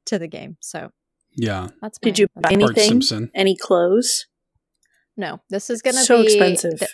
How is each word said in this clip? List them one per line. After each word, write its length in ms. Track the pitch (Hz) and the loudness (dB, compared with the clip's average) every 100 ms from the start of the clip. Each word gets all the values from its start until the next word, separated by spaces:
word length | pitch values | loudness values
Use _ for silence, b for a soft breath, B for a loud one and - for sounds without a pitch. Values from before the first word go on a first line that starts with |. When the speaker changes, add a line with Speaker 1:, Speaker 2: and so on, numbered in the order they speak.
| - | -8
Speaker 1:
to 120 | 202 | -8
the 80 | 165 | -8
game. 300 | - - 165 | -14 -18 -18
So 320 | - - - _ _ _ _ - | -16 -14 -16 _ _ _ _ -8
Speaker 2:
Yeah. 320 | 113 95 92 - | -6 -6 -10 -14
Speaker 1:
that's 200 | 214 - | -16 -6
Speaker 3:
Did 140 | 226 | -2
Speaker 1:
my 40 | 190 | 0
Speaker 3:
you 80 | 196 | 0
buy 160 | - 170 | 0 0
Speaker 1:
investment. 100 | 196 | 2
Speaker 2:
Bart 180 | 208 214 | 2 2
Speaker 3:
anything? 100 | 208 247 | 2 2
Speaker 2:
Simpson. 300 | 269 107 117 | 0 -2 -6
Speaker 3:
Any 240 | 185 190 185 | -2 0 0
clothes? 680 | - 180 175 214 254 - - _ _ _ _ _ _ _ _ - | 0 0 2 2 0 -4 -8 _ _ _ _ _ _ _ _ -12
Speaker 1:
No, 240 | 170 151 - | -10 -10 -10
this 200 | 196 - | -10 -8
is 120 | 233 | -6
gonna 200 | 262 254 | -2 0
Speaker 3:
So 180 | 254 233 | 4 6
Speaker 1:
be 40 | 220 | 6
Speaker 3:
expensive. 460 | 208 180 180 175 156 | 6 4 2 -4 -4
Speaker 1:
the, 80 | - | -6